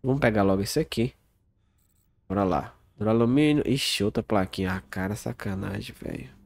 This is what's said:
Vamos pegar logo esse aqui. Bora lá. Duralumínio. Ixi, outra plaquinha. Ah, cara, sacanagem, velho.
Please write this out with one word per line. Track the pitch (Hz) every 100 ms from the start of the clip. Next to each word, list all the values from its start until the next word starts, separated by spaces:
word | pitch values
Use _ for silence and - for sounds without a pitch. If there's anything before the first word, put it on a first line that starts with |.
Vamos | 131 139
pegar | 123 107
logo | 98 95
esse | 101 -
aqui. | 160 - 120 _ _ _ _ _ _ _ _ _ _ _ _
Bora | 98
lá. | 95 76 - - _ _
Duralumínio. | 107 113 117 135 151 147 -
Ixi, | 135 - -
outra | 101 117
plaquinha. | - 104 92 - 92
Ah, | 95 -
cara, | 98 95
sacanagem, | 107 120 120 104 95 101 101 110 -
velho. | 80 80 - -